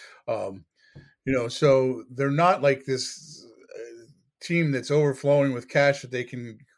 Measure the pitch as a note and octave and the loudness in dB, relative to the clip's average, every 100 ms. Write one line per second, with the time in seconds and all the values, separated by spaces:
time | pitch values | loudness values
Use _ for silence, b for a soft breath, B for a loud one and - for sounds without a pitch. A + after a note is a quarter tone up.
0 | B B - A2 G2 G2 - b b b | B B -8 -6 -8 -12 -20 b b b
1 | b _ - C3 A#2 - D3 C3+ C3 A#2+ | b _ -4 -2 -4 2 4 4 2 -2
2 | A2 B2+ C#3 C#3+ F3 F#3+ C#3+ C#3 - B2+ | -8 -4 -2 2 2 4 2 0 -2 -6
3 | - - - - A#2 A2 - - A#2 A#2 | -6 -12 -18 -20 -20 -20 -20 -18 -18 -20
4 | A2+ _ _ _ - E3+ D#3+ C3 A#2+ D3 | -20 _ _ _ -4 0 0 -2 0 0
5 | D3 C3+ C#3+ C#3+ C#3 B2 - D3+ C#3+ C#3 | 2 0 2 2 2 -2 -2 2 2 0
6 | B2 B2 A#2+ B2 A#2+ A2+ _ | -4 -8 -8 -10 -14 -16 _